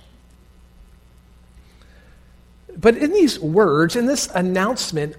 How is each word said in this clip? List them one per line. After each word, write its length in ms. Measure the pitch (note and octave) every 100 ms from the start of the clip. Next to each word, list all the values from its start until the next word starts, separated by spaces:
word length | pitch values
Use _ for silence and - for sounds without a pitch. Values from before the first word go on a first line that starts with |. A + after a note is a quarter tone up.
| _ - - - _ - - - - - - - _ - - - - - - - - - - - _ _ - D#4+
But 180 | G3 A#3
in 160 | D4
these 280 | G4+ D4+ -
words, 560 | D3+ E3+ G3+ D3 E3 A#3+
in 100 | A#3+
this 240 | C#4+ - F3+
announcement 800 | F3+ F#3 G3+ B3+ - D#3 D3